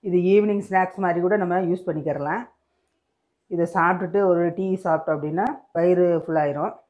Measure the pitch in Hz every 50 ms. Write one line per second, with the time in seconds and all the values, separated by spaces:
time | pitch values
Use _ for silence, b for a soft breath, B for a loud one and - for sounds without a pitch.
0 | - 202 175 180 175 180 196 208 208 214 208 202 196 - 190 190 185 185 - -
1 | 190 180 170 175 175 180 208 208 190 175 175 185 190 170 175 180 - - 156 151
2 | 139 156 143 135 139 147 165 214 240 - _ _ _ _ _ _ _ _ _ _
3 | _ _ _ _ _ _ _ _ _ _ - 170 170 170 170 190 175 175 190 175
4 | 190 175 170 202 202 190 175 170 175 170 170 - 190 190 190 185 - 180 160 156
5 | 160 - 156 147 147 151 156 170 208 254 - - _ _ _ 165 170 175 180 175
6 | 180 175 170 165 165 - 160 160 151 147 143 143 156 214 - - _